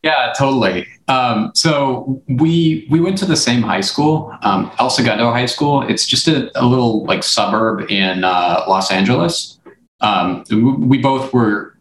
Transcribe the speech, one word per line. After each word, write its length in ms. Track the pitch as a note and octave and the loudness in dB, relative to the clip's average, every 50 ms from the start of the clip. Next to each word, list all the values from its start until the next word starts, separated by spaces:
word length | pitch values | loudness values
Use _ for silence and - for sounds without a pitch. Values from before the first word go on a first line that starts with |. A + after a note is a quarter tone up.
Yeah, 300 | - D#3 D3+ C3+ B2 - - | 0 0 0 0 0 -2 0
totally. 520 | - C#3 C3+ C3+ B2+ G#2+ F#2+ F2+ F2+ - - - _ _ | 0 0 2 2 2 0 0 -2 -4 -8 -10 -18 _ _
Um, 460 | - C3+ C3 B2+ A#2+ A2+ G#2+ A2 - - | 0 0 0 2 0 0 -2 -4 -2 -4
so 680 | - - E3 D3+ C#3+ C#3 C3+ B2+ B2 - C3+ C3 C3 _ | 0 0 2 2 2 0 0 -2 -4 -4 -6 -8 -8 _
we, 640 | - C3 B2 D#3 D#3+ E3 E3+ E3 D#3+ D#3 - - - | -4 0 2 2 2 4 2 2 2 0 -2 -2 0
we 100 | D3 E3 | 0 2
went 160 | E3+ F#3+ G3 F#3+ | 2 0 -2 -2
to 60 | - | 0
the 120 | F#3+ D3+ | 0 0
same 260 | A#2+ - - A#2+ B2 | 0 0 0 0 0
high 200 | A2 G#2 F2+ F#2 | 0 0 -2 -2
school, 540 | G2 - - - - D3+ D#3 D#3 - - - - | -2 -4 -2 0 0 2 2 0 -4 -8 -14 -4
um, 300 | - G#2 G2 F#2+ - - - - | -2 -2 0 0 -2 -4 -2 -2
El 100 | A#2+ B2+ | -2 0
Segundo 400 | - - A#2+ A#2+ G#2 G#2+ A#2 A#2+ | 0 0 0 0 2 2 0 0
High 160 | A#2 B2 B2+ | 0 0 -2
School. 360 | B2+ - - D3+ C#3+ C#3+ C#3 | -2 -2 -2 0 2 2 0
It's 240 | C3+ - G#2+ - - | 0 0 -2 -2 0
just 200 | - - - - | 0 0 0 2
a, 240 | E3 D#3+ C3+ A#2 - - - | 2 0 0 -2 -4 -4 0
a 60 | B2+ | 2
little, 380 | B2 B2+ B2+ B2 A#2 G#2+ G#2+ - | 2 4 4 2 2 0 -2 -2
like, 180 | - F#2+ F2 | -2 -4 -2
suburb 680 | - - - - G#2 G2+ G#2+ A2 A2+ A2 G2+ G2 - - | -2 -2 0 0 0 0 0 0 0 0 -2 -4 -4 -2
in, 360 | G2+ G2 F#2+ F#2 F#2 F#2 F#2 | 0 0 0 0 0 0 0
uh, 400 | F#2 F2+ F2+ F2 F2 F2 F2 - | 0 2 2 0 0 0 0 0
Los 240 | F#2+ F#2+ F#2+ F#2 - | 0 0 0 0 0
Angeles. 680 | F#2+ F#2+ G2 A2 B2+ - - F2 - - - - - _ _ - - _ _ _ _ _ | 0 0 2 2 2 2 0 -2 -2 -4 -8 -10 -16 _ _ -20 -20 _ _ _ _ _
Um, 420 | - G#2+ G#2 F#2 F2+ F#2 F2+ F2+ - - | -2 0 0 0 0 -2 -4 -6 -6 -2
we, 100 | G#2+ G#2+ | 0 2
we 380 | A#2 C3+ C3+ - A#2 B2 C3+ C3 | 2 2 2 2 2 2 2 4
both 340 | C3+ C3+ C3+ C3 C3 - | 2 0 0 0 -4 0
were 460 | - B2 A#2 G#2+ G#2 G#2 - - _ _ | 2 2 2 2 0 -2 -6 -12 _ _